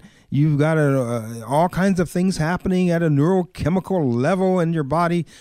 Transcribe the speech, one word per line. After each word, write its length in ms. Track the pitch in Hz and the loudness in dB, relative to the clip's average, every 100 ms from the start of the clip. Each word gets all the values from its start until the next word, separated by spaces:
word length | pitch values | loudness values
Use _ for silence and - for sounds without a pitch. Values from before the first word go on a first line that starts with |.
| - _ - | -4 _ -6
you've 280 | 135 151 143 | 0 2 2
got 200 | 151 160 | 2 2
a, 240 | 147 135 | 2 2
uh, 440 | 120 120 110 117 110 | 0 -4 -6 -10 -2
all 220 | 143 180 | 0 0
kinds 320 | - 196 185 | 2 0 2
of 100 | 160 | -2
things 280 | 175 185 - | -2 -2 0
happening 520 | 156 180 208 185 180 | -2 -2 -2 0 0
at 140 | 165 | 0
a 60 | 170 | 2
neurochemical 1080 | 139 151 190 170 - 143 185 - 190 139 120 | 2 2 2 -2 -4 -2 -2 -2 -2 0 0
level 460 | 139 185 190 185 | 0 0 0 0
in 100 | 165 | 0
your 120 | 165 135 | -2 -2
body. 400 | 156 175 175 156 - | 0 0 0 -4 -10